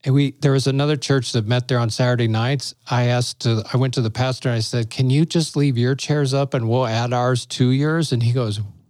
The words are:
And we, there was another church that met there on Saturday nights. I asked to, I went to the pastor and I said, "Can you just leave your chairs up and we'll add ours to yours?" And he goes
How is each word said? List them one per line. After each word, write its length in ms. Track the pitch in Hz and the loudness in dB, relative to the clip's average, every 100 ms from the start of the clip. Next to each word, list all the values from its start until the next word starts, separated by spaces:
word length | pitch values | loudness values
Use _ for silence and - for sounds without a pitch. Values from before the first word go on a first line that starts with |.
| - | 2
And 80 | 139 | 2
we, 160 | 139 127 | 2 0
there 140 | 143 | 2
was 120 | 135 131 | 2 2
another 280 | 135 147 151 | 0 0 0
church 380 | - 139 117 | 0 0 0
that 120 | 117 107 | -2 0
met 220 | 123 123 | -2 0
there 100 | 123 | 0
on 100 | 117 | 0
Saturday 400 | - 123 123 117 | 0 0 2 0
nights. 440 | 110 120 139 - - - | 0 0 -2 -4 -14 -4
I 180 | 123 120 | 0 0
asked 340 | 123 117 - | 0 -2 -2
to, 240 | 123 113 - | -2 -2 0
I 20 | 127 | 0
went 160 | 131 127 | 0 0
to 60 | |
the 80 | 113 | -2
pastor 380 | 107 131 123 135 | -2 -4 -2 -2
and 80 | 117 | -2
I 40 | |
said, 280 | 107 120 110 | -2 -4 -4
"Can 200 | - 131 | -2 2
you 160 | 135 160 | 2 2
just 300 | 170 151 151 | 0 -2 0
leave 200 | 143 120 | 0 2
your 160 | 120 131 | 0 0
chairs 380 | - 147 139 | 0 0 0
up 200 | 135 139 | 0 0
and 160 | 135 113 | -2 0
we'll 160 | 123 127 | 0 0
add 240 | 113 120 | 0 -2
ours 320 | 123 123 123 - - | 0 0 0 -4 0
to 120 | 127 | 2
yours?" 420 | 131 147 160 160 | 2 2 0 0
And 100 | 123 | 0
he 80 | 117 | 2
goes 260 | 123 117 104 101 - | 0 -2 -4 -8 -12